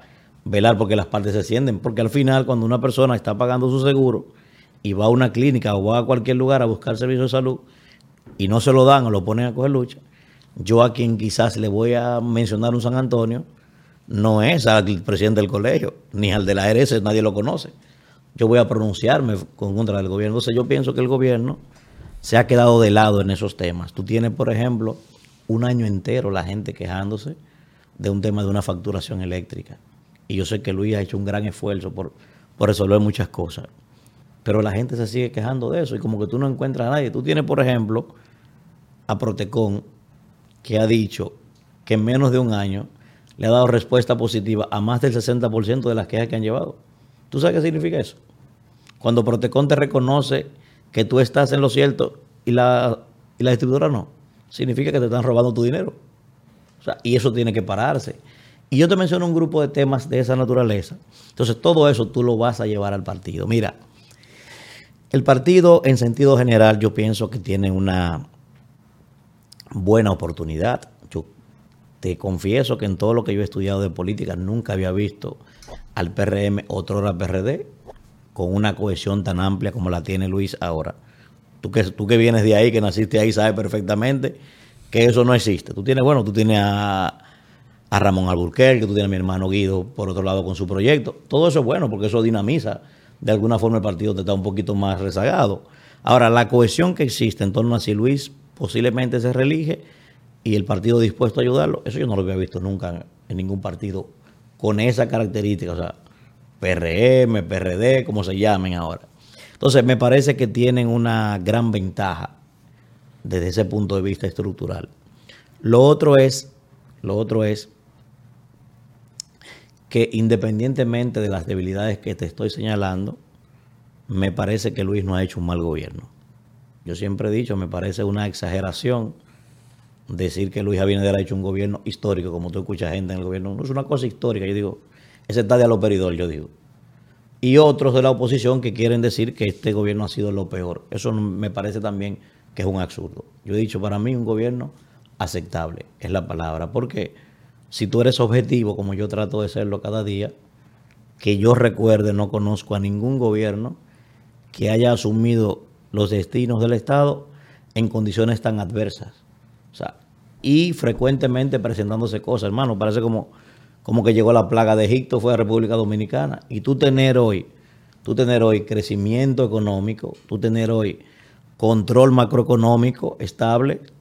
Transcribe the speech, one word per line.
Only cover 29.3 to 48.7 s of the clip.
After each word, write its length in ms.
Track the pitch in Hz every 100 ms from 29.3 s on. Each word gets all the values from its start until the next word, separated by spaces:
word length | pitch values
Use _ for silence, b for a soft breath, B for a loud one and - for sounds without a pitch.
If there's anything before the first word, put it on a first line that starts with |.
| 90 85 90 - - _ _ _ _ -
Y 60 |
yo 100 | 95
sé 160 | 90 107
que 120 | -
Luis 240 | 95 104 104
ha 40 |
hecho 160 | 92 101
un 80 |
gran 220 | 101 101 104
esfuerzo 460 | - 104 98 90
por, 200 | 95 87 - b b b -
por 100 | 107
resolver 300 | 101 98 104
muchas 300 | 104 - 95
cosas. 380 | - 82 - - _ _ b b b _ _
Pero 180 | - 104
la 120 | 104
gente 240 | 98 123 120
se 100 | 110
sigue 240 | 123 120
quejando 400 | 107 113 131 117
de 120 | 165
eso 120 | 156
y 60 | 113
como 180 | 110 107
que 80 | 104
tú 100 | 123
no 120 | 139
encuentras 400 | 131 135 127 120
a 20 |
nadie. 220 | 147 127
Tú 100 | 120
tienes, 220 | 139 156
por 160 | 143 143
ejemplo, 480 | 131 123 107 113 - b b b b b _ _ _ _ -
a 120 | 101
Protecon, 640 | 113 104 101 120 107 101 - _ _ _ _ _ _ _
que 160 | - 107
ha 60 | 110
dicho 460 | 113 101 - - - _ _ _ _
que 100 | -
en 100 | 110
menos 280 | 110 131 139
de 80 | 127
un 120 | 123
año 360 | 104 98 98 - - b b b -
le 100 | 110
ha 40 |
dado 180 | 120 123
respuesta 480 | 117 - 123 120 120
positiva 500 | 113 110 101 107 -
a 80 | 104
más 200 | 107 120
del 120 | 139
sesenta 360 | 117 117 123 120
por 160 | 110
ciento 240 | 104 131 120
de 60 |
las 140 | 110 95
quejas 180 | 113 113
que 80 |
han 80 | 113
llevado. 340 | 107 123 - - _ b b b _
¿Tú 100 | 135
sabes 160 | 165
qué 80 | 170
significa 380 | 160 156 165 160
eso? 160 | 104 - _ _ - _ _